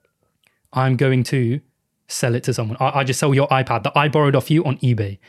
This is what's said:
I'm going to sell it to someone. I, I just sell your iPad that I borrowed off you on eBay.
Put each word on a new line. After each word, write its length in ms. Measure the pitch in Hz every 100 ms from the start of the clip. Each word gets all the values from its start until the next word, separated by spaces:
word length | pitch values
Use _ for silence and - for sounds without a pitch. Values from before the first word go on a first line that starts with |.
| _ _ _ _ _ _ _
I'm 240 | 131 131 127
going 260 | 139 131 117
to 340 | 139 117 139 - _ _ _ -
sell 280 | - 127 120
it 80 |
to 100 | 127
someone. 240 | 123 110 113
I, 200 | 143 143
I 40 |
just 160 | 131 127
sell 140 | 151
your 140 | 135 139
iPad 360 | 131 127 117
that 100 | 123 147
I 100 | 147
borrowed 280 | 156 143 135
off 160 | -
you 120 | 123 131
on 120 | -
eBay. 380 | 127 113 101 98